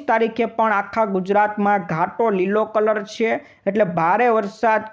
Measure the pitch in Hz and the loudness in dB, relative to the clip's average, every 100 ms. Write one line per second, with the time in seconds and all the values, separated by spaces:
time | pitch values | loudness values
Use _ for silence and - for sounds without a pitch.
0 | - 226 226 226 226 233 220 202 202 226 | -2 0 0 0 -4 0 0 0 -2 -2
1 | 220 190 185 202 208 214 202 202 170 160 | 0 0 0 2 2 0 0 0 -2 -2
2 | 180 - 233 196 185 208 220 220 214 214 | -2 0 0 0 0 0 0 0 0 0
3 | 202 - 226 226 - - - 202 202 175 | -4 -4 -2 -2 -6 -8 -2 0 0 0
4 | 165 202 247 220 202 - 233 214 214 | 2 4 4 2 -2 -2 0 0 -2